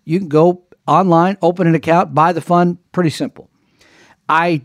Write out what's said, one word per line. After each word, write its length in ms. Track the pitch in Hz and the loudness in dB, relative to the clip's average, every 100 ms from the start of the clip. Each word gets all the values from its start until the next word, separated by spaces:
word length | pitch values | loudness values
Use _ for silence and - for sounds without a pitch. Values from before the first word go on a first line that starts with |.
You 160 | - 170 | -6 -4
can 100 | 175 | 0
go 340 | 147 175 180 _ _ - | 2 2 0 _ _ -2
online, 500 | 151 190 165 180 202 | 0 2 2 0 0
open 260 | 165 175 175 | -2 0 0
an 80 | 160 | 0
account, 400 | 160 170 185 139 | 0 0 0 0
buy 180 | 165 | 0
the 80 | 165 | 0
fund, 380 | 160 175 175 170 _ | -2 0 0 -2 _
pretty 200 | - 165 | -4 -4
simple. 380 | - - - - _ _ _ _ _ _ _ - | -4 -10 -12 -20 _ _ _ _ _ _ _ -4
I, 340 | 156 175 160 | -2 0 -4